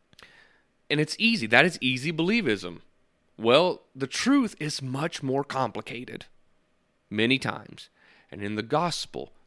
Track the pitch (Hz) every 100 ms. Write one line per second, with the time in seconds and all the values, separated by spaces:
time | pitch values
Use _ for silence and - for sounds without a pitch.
0 | _ - - - _ _ _ _ - 147
1 | 151 - 226 226 110 120 175 - 127 127
2 | 147 160 170 233 156 101 90 85 - _
3 | _ _ _ - 113 139 180 - - 131
4 | 135 - 240 277 240 - 151 - 131 131
5 | 165 - 131 139 139 135 120 101 - 117
6 | 127 - - _ _ _ _ _ _ _
7 | _ 107 117 131 117 - - - - _
8 | _ _ _ - 101 107 113 147 175 -
9 | - 64 65 -